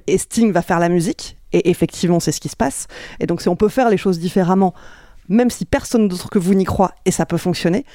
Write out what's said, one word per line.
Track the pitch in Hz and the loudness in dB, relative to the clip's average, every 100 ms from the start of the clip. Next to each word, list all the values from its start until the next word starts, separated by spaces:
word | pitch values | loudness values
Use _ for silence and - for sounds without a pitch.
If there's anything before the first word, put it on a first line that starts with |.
| - | 0
et | 185 | -2
Sting | - - 226 | -2 0 2
va | 185 | 2
faire | - 170 | 0 0
la | 170 | 2
musique. » | 175 170 - - - - | 2 0 -4 -10 -18 -2
Et | - - | 0 0
effectivement, | 175 - - 175 175 | 0 -2 -2 0 0
c'est | 165 | 0
ce | - | -4
qui | - | -8
se | - | -4
passe. | 226 - - - - - | -4 -4 -12 -16 -18 -8
Et | 160 | -4
donc, | 170 | -2
c'est, | - | -2
on | 180 | 0
peut | 214 | 0
faire | - 240 | 2 2
les | - | 2
choses | 196 175 | 0 -2
différemment, | 175 - 175 190 190 - - - - - - | 0 0 2 2 2 0 -16 -20 -20 -20 -2
même | 208 247 | 2 2
si | - - | -2 -4
personne | 277 - 240 214 | -4 0 0 2
d'autre | 180 - | -2 -4
que | 208 | -2
vous | 175 | 2
n'y | 196 | 2
croit, | 185 - 185 - - | 2 2 0 0 -4
et | |
ça | - | -2
peut | 165 170 | -2 -2
fonctionner. | 180 170 175 190 285 | -2 -2 0 -2 -4